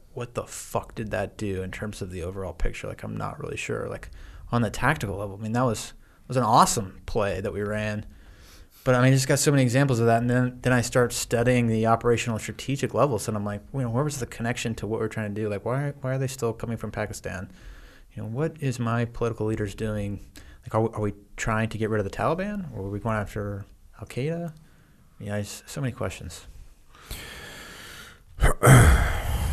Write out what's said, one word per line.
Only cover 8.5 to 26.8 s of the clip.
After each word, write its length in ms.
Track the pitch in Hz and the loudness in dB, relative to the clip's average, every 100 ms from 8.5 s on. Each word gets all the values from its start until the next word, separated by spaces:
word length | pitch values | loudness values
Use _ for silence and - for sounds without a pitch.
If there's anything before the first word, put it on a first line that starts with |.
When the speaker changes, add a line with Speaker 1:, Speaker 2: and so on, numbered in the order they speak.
| - - - | -20 -20 -6
Speaker 1:
But, 120 | - | 2
I 60 | 127 | 4
mean, 140 | 127 | 6
just 140 | 135 131 | 4 4
got 100 | 143 | 2
so 120 | - | 4
many 120 | 139 | 4
examples 360 | 127 123 139 120 | 4 4 4 4
of 80 | 117 | 4
that. 140 | 117 | 4
And 80 | 120 | 4
then, 300 | 123 123 123 | 2 2 0
then 140 | 123 | 2
I 80 | 123 | 2
start 320 | 113 131 120 | 2 2 2
studying 540 | - - 117 120 123 117 | 0 -2 2 4 4 4
the 180 | 110 110 | 4 4
operational 520 | 113 120 117 123 110 | 4 4 2 2 -4
strategic 540 | - 110 - 135 120 | -6 -8 -4 -2 0
levels, 360 | 104 - 104 - | 2 2 2 -2
and 60 | |
I'm 100 | 107 | -4
like, 180 | 104 104 - | -4 -6 -6
you 80 | 139 | -6
know, 80 | 123 | -2
where 160 | 113 | 0
was 140 | 151 143 | -2 -4
the 80 | 120 | -8
connection 480 | - 117 123 120 | -4 -4 -2 -4
to 120 | 110 101 | -4 -4
what 140 | 110 | -2
we're 80 | 110 | -2
trying 260 | 113 107 | -4 -4
to 60 | 101 | -4
do? 80 | 107 | -4
Like, 160 | 101 | -4
why, 300 | 110 131 143 143 | -2 -2 -4 -4
why 100 | 131 | -4
are 40 | 127 | -2
they 80 | 131 | -4
still 260 | - 117 | -2 -4
coming 240 | 110 117 113 | -4 -6 -6
from 140 | 107 | -6
Pakistan? 600 | 104 107 104 95 92 95 - - - - - - | -6 -6 -6 -8 -8 -10 -14 -18 -18 -20 -20 -18
You 80 | - | -10
know, 60 | 107 | -8
what 280 | 117 160 160 | -4 -4 -2
is 180 | 135 120 | -4 -2
my 280 | 117 117 117 | 0 0 0
political 400 | 117 117 117 110 | -2 -2 0 -2
leaders 280 | 110 104 | 0 -2
doing? 460 | - 113 104 101 101 - - - - | -4 -4 -2 -4 -6 -10 -18 -20 -18
Like, 100 | - | -2
are 80 | 110 | 2
we, 60 | 110 | 2
are 60 | - | 0
we 140 | 104 98 - - | -2 -4 -12 -6
trying 320 | - 110 113 | 0 0 0
to 80 | 107 | 0
get 100 | 107 | 0
rid 100 | 110 | 0
of 60 | |
the 100 | 98 | 0
Taliban, 560 | - 107 165 196 208 170 117 | 0 0 0 -2 -6 -8 -8
or 80 | |
are 60 | 98 | -6
we 100 | 101 | -4
going 160 | 113 107 | -2 -2
after 480 | 101 107 101 101 104 - - - | -2 -6 -6 -8 -10 -18 -20 -18
Al 80 | 107 | -10
Qaeda? 460 | - 139 165 170 156 - - - - - - | -6 -4 -4 -6 -10 -20 -20 -20 -20 -20 -14
Yeah, 180 | 101 104 | -6 -4
I 40 | |
just, 260 | 101 - - | -6 -10 -12
so 140 | - | -6
many 120 | 135 | -4
questions. 540 | 117 98 - 82 - - - - - | -4 -6 -6 -12 -14 -16 -18 -20 -20